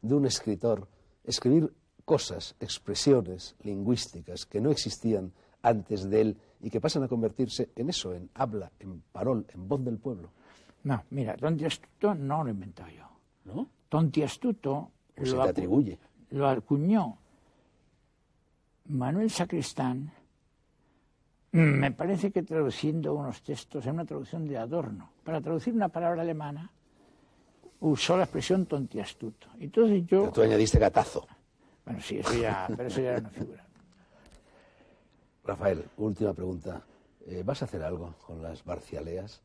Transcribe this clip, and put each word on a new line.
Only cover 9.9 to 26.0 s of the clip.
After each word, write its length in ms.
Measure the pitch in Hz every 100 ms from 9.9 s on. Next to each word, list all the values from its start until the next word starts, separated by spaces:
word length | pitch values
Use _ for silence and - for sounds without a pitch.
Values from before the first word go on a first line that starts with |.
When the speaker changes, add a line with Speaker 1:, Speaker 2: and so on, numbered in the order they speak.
| 113
Speaker 1:
pueblo? 320 | 139 107 82 _ - - _ _
Speaker 2:
No, 200 | 139 123 -
mira, 260 | 139 120 -
Tontiastuto 760 | 151 160 160 - - _ 208
no 300 | 185 139 151
lo 60 | 143
he 40 |
inventado 360 | 101 95 - 87
yo. 160 | 80 - _ _ _ -
Speaker 1:
¿No? 220 | 120 262 _ _
Speaker 2:
Tontiastuto 1000 | 151 160 139 139 - 254 208 139 135 165 _ _ -
Speaker 1:
¿O 80 | 135
se 60 |
Speaker 2:
lo 60 | 127
Speaker 1:
te 40 | 131
Speaker 2:
acu-, 20 |
Speaker 1:
atribuye? 500 | - 180 120 113 87 _ _ _
Speaker 2:
lo 160 | 139 139
acuñó 680 | 131 - 143 160 220 147 107 _ _ _ _ _ _ _ _ _ _ _ _ _ _ _ _ -
Manuel 440 | 143 127 165 220
Sacristán, 800 | - 175 170 135 - 131 127 151 - _ _ _ _ _ _ _ _ _ _ _ _ _
me 380 | 165 160 139 139
parece 400 | - 160 196 196
que 100 | 196
traduciendo 720 | 160 160 139 - 151 160 151
unos 300 | 147 139 113
textos, 420 | - 139 - 151 120
en 80 |
una 120 | 160 165
traducción 420 | 151 131 170 156
de 100 | 131
Adorno, 540 | 117 165 123 104 - _
para 160 | - 160
traducir 340 | 151 160 247
una 140 | 226 190
palabra 320 | 165